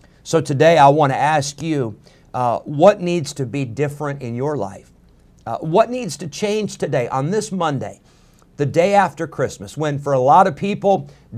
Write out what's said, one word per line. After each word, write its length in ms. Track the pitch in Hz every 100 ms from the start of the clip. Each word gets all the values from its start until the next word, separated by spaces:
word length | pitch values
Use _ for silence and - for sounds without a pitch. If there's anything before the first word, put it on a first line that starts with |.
| _ _
So 180 | - 165
today, 380 | 139 135 160 160
I 120 | 139
want 220 | 147 139
to 60 | 123
ask 420 | 143 156 139 -
you, 360 | 160 143 113 110 _ _ _
uh, 280 | 123 123 -
what 400 | - 147 185 208
needs 320 | 175 175 139
to 140 | - 120
be 180 | 143
different 580 | 123 110 147 143 147 139
in 140 | 120 120
your 200 | 143 143
life? 360 | 98 98 - _ _ _ _ _ 113
Uh, 100 | 113
what 300 | 160 170 233
needs 260 | 254 208 -
to 100 | 147
change 500 | - 208 214 202 -
today 300 | 170 139 120
on 240 | 131 147
this 220 | 214 214
Monday, 480 | 196 160 135 104 95 _ _ _ _ _ -
the 100 | 143
day 280 | 156 190
after 340 | 202 180 147 160
Christmas, 480 | - 120 - 98 143
when 200 | 151 143
for 160 | 143
a 60 | 135
lot 300 | 131 165 196
of 80 | -
people, 520 | 202 208 202 185 139 - _